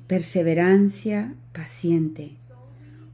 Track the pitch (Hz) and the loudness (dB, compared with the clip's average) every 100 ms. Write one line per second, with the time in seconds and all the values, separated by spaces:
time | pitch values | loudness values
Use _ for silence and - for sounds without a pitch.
0 | - 185 165 185 165 165 180 196 202 - | -4 -4 -2 0 0 2 4 6 4 0
1 | 220 208 226 294 - - 160 - 170 165 | -6 -4 -6 -12 -18 -16 -16 -6 0 0
2 | 156 - 147 - - - - - - - | 0 -6 -16 -20 -20 -20 -20 -20 -20 -20
3 | - | -20